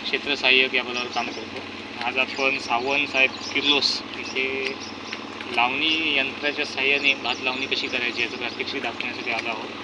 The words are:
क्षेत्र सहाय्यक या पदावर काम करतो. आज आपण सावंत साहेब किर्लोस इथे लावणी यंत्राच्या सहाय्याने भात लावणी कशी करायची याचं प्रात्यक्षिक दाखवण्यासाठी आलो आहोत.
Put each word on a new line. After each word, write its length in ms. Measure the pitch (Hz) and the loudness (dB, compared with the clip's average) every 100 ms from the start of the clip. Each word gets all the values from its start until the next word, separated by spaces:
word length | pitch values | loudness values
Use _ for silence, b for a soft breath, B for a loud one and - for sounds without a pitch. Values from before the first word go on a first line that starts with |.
क्षेत्र 320 | - 135 143 139 | 0 -2 0 2
सहाय्यक 400 | 135 131 131 127 | 6 6 6 2
या 80 | |
पदावर 240 | 123 123 123 | 0 -2 -2
काम 200 | 120 120 | -2 -2
करतो. 320 | 113 110 - - - - - 120 | -4 -8 -8 -10 -10 -10 -6 -2
आज 120 | 127 | 0
आपण 420 | 127 - 135 135 | 0 2 0 0
सावंत 480 | - 120 131 139 143 | 0 0 2 2 2
साहेब 220 | 135 131 - - | 4 2 2 -2
किर्लोस 480 | 143 143 143 - - - - | 0 4 4 4 0 -4 -8
इथे 560 | - 131 131 135 135 135 - - - - - - - - | -4 -2 -2 0 -4 -4 -8 -10 -8 -8 -8 -8 -4 2
लावणी 600 | 120 135 156 156 160 143 | 2 4 2 2 2 2
यंत्राच्या 480 | 135 123 147 143 147 | 2 0 -2 0 -2
सहाय्याने 480 | - 135 143 143 | 0 2 4 4
भात 220 | 135 127 123 | 2 0 -2
लावणी 220 | 131 127 135 | -2 -2 -2
कशी 220 | 135 135 | -2 0
करायची 340 | 127 123 117 | 0 -2 0
याचं 160 | 117 123 | -2 -2
प्रात्यक्षिक 440 | 120 110 131 139 | -6 -4 -4 -2
दाखवण्यासाठी 500 | 123 113 123 120 120 | -4 -4 -6 -4 -4
आलो 180 | 113 117 | -4 -4
आहोत. 200 | 110 127 - | -6 -6 -10